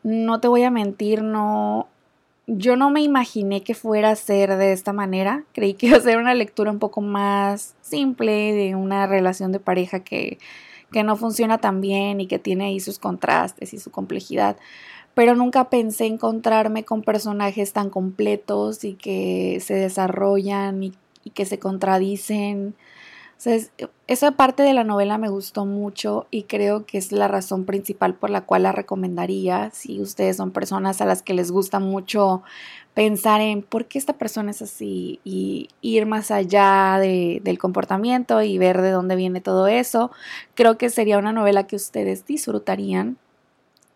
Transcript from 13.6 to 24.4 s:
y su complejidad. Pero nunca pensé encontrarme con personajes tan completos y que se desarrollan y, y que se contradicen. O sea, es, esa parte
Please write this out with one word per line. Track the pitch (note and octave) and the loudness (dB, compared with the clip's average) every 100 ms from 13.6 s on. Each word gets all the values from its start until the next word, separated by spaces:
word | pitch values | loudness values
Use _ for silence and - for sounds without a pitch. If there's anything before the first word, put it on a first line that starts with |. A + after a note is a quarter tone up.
| F#3+ | -16
y | G3+ | -14
su | - | -14
complejidad. | - F#3+ F#3+ - A3+ G3+ G3+ - - - - - | -10 -8 -8 -6 0 0 -2 -14 -20 -20 -20 -6
Pero | - A#3 A#3+ | 4 4 4
nunca | B3 B3+ B3+ | 2 2 2
pensé | B3 A3 G#3 A3+ | 0 0 -2 -4
encontrarme | A3+ A#3 A3+ A3+ A3 G#3+ A3 | -2 -4 -2 2 2 2 -2
con | A3 A3 | -4 -4
personajes | A3 G#3+ G#3+ G#3 G3+ G#3 G3+ | 0 -2 -2 -2 -4 -2 -4
tan | G#3 G3 | -2 -4
completos | G3 F#3+ F#3+ G#3 G#3 - G#3 G#2+ A2 | -2 -4 -2 -2 -2 -2 -2 -2 -6
y | G#2 | -10
que | - G3+ F#3+ F#3 F#3 F#3 F#3 | -10 -8 -4 -2 -2 -2 -4
se | - | -4
desarrollan | G3 F#3+ F#3+ F#3 G3 G3 G3 G3 G3 G3 F#3+ | -2 -2 -2 -2 0 2 2 0 -4 -4 -4
y, | F#3+ F#3 _ _ | -8 -10 _ _
y | - | -14
que | - | -8
se | F#3+ G3+ | -6 -4
contradicen. | G3 F#3+ F#3+ F#3+ G3 G3+ - G#3 G3+ G3+ G3+ - _ - - - - _ | -6 -2 2 2 0 -4 -4 -4 -2 -4 -8 -10 _ -20 -20 -20 -20 _
O | |
sea, | A#3+ A3+ | 0 0
es, | A3 - - _ - | -2 -14 -16 _ -4
esa | B3 D4 | 2 2
parte | C#4 | 4